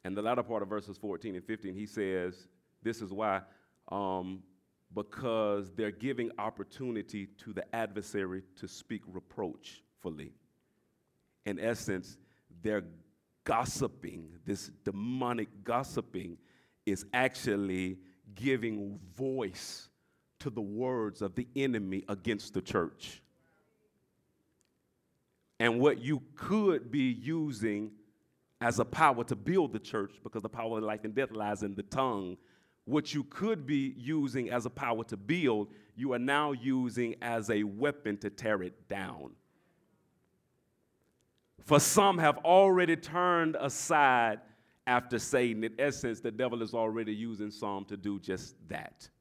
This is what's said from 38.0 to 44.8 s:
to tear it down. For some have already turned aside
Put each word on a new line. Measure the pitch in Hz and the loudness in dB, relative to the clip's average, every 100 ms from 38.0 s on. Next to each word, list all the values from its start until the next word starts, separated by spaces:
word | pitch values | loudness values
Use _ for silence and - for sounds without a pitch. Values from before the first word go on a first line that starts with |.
| 107 104 | -4 -4
to | 104 | -6
tear | 101 113 104 | -4 0 0
it | 90 - - | -2 -10 -10
down. | 98 92 78 65 - _ _ _ _ _ _ _ _ _ _ _ _ _ _ _ _ _ _ _ _ _ - - | -8 -6 -10 -14 -18 _ _ _ _ _ _ _ _ _ _ _ _ _ _ _ _ _ _ _ _ _ -20 6
For | 147 | 6
some | - 214 202 175 | 8 8 8 8
have | 156 127 | 6 6
already | 165 185 196 185 175 165 | 8 10 10 8 6 2
turned | 156 165 180 170 160 156 | 0 2 4 4 4 2
aside | 139 - - 156 139 123 117 107 - - _ _ | -2 -2 2 6 8 8 4 0 -8 -20 _ _